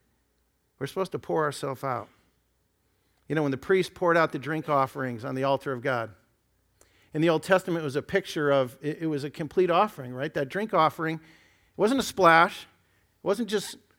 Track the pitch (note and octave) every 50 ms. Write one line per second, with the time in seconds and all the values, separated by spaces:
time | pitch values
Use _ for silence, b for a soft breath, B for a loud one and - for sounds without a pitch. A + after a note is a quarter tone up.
0 | _ _ _ _ _ _ _ _ _ _ _ _ _ _ _ _ C3+ C#3 - F#3
1 | F#3+ F3+ - C#3 - - F3 E3 D#3 D3 C3+ - - C#3 C3+ - - C#3+ B2+ A2+
2 | G#2 - _ _ _ _ _ _ _ _ _ _ _ _ _ _ _ _ _ _
3 | _ _ _ _ _ - C#3+ D#3+ D3+ C#3+ C3+ C3 - - F#3+ F#3+ F3 - - -
4 | F#3 F3 E3 E3+ D#3+ D#3 - D3+ - - D#3+ D#3 D#3 - D3+ C#3 C3+ B2+ - C#3+
5 | C3+ B2+ A#2+ A2+ A2 C#3 C3 C3 C3 C#3 C#3 C3 - C#3+ C3+ B2 A#2 C#3 C3 A#2+
6 | A2+ A2 G2+ _ _ _ _ _ _ _ _ _ _ _ _ b b b b b
7 | b b b D#3 D#3 E3+ D#3+ D#3+ - - F#3+ F#3 - - E3+ E3 D#3+ C#3+ B2+ C#3+
8 | B2 - - G3 F#3 - - E3+ D3 C#3+ C#3 C#3 C3 B2+ B2 - - D3 D#3 -
9 | E3 D#3+ D#3 C#3+ C3 D3+ - - E3+ C#3+ - - F#3 F3 E3+ F3 G#3 G#3+ - -
10 | C3+ B2 B2 B2+ C#3 C#3 - D#3 C#3+ C3 - F#3 G#3+ G#3+ - F3 D#3+ D3+ - -
11 | E3 D#3+ D#3+ D#3+ - - - _ _ _ _ _ _ _ _ - F3 A3 C4+ C4+
12 | - - - - F#3+ E3 E3 E3 E3+ G3 - - - - _ _ _ _ _ _
13 | _ _ _ _ - E3 G3+ A3 A#3+ F#3+ G#3 G3+ F#3 - - - _ _ _